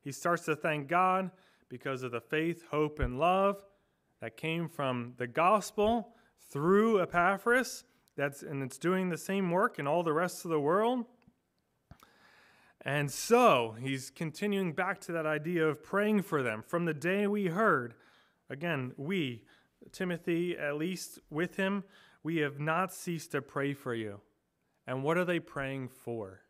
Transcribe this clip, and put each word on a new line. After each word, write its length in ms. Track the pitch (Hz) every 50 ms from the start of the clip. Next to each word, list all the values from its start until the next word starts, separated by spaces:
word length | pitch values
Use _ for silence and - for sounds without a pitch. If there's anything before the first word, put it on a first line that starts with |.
He 120 | _ 143 135
starts 320 | - - 175 175 165 170
to 100 | - 156
thank 320 | 147 - 170 156 147 143
God 460 | 139 170 175 185 185 185 190 190 180 - _ _ _ _ _ _ _
because 360 | 120 123 - 143 135 127 127
of 80 | 127 117
the 80 | 117
faith, 440 | - - - 156 160 170 170 165 - -
hope, 300 | - 151 156 151 151 151
and 180 | 139 123 123 127
love 480 | 151 175 185 190 196 196 196 196 - - _ _ _ _ _ _ _ _ _ _
that 160 | - 113 -
came 320 | - - 160 160 170 170 156
from 460 | - - 147 131 127 123 120 120 123
the 100 | - 127
gospel 880 | 120 117 156 160 180 208 214 185 - - - 208 214 233 240 214 - - _ _ _ _ _
through 640 | - - - 139 147 170 190 202 214 226 226 196
Epaphras. 840 | 175 - - 175 175 180 202 190 - 233 240 254 247 - - - - _ _ _ _ _ _
That's, 280 | - 139 143 139 - -
and 200 | - 151 139 135
it's 160 | 127 - -
doing 300 | - 170 185 185 185 185
the 100 | 170 156
same 320 | - - 190 196 196 175
work 300 | 170 180 208 240 - -
in 80 | 147 143
all 160 | 147 170 175
the 80 | 165 147
rest 320 | 156 175 180 - - -
of 60 | 180 165
the 80 | 151
world. 460 | 143 147 170 196 220 233 254 254 226 - - _ _ - _ _ _ _ _ _ _ _ _ _ _ _ - _ - _ _ _ _ - - - - _ _ _ _ _ _ _ -
And 280 | 135 139 147 143 143
so 680 | - - - - 226 240 254 226 165 127 117 113 107 113
he's 300 | 123 135 135 131 123 -
continuing 640 | _ - 170 160 151 - 202 208 202 196 190 180 147
back 280 | 135 185 185 196 190 -
to 100 | - 170
that 140 | 165 156
idea 400 | 156 156 151 147 160 180 170 160
of 160 | 156 147 151 -
praying 400 | - - 196 208 208 214 208 180
for 200 | - - 147 131
them. 200 | 120 110 107 110
"From 220 | - - 170 175
the 100 | 170 156
day 320 | 143 131 175 190 202 208
we 220 | 202 202 208 202 180
heard," 460 | 160 185 226 220 170 139 123 117 117 _ _ _ _ _ _ _ _ _ _ _
again, 460 | 131 135 160 175 165 139 127 127 -
we, 480 | - 135 151 196 190 156 131 120 113 - _ - _ _ _ _ _ - -
Timothy, 680 | - - 190 180 175 165 170 - 170 165 175 175 170
at 200 | - - 147 143
least 420 | 151 156 180 185 175 - - - - _ _
with 280 | - 147 175 175 -
him, 280 | - 196 190 196 202 185 - - - - - _ _ _
"we 140 | 156 165
have 240 | 165 151 143 135 139
not 320 | 147 156 160 170 190 180 -
ceased 400 | - - - 170 160 - - -
to 100 | 143 127
pray 320 | - - 143 139 143 143
for 200 | 139 - 131 120
you." 280 | 113 110 104 101 101 _ _ _ _ _ _ _ _ _ _ _ _ _
And 160 | - 127 131 135
what 160 | 147 165 175
are 60 | 180
they 160 | 170 180 165
praying 480 | 165 - - 143 139 135 135 135 131 120
for? 540 | - - - - 117 117 104 95 95 - _ _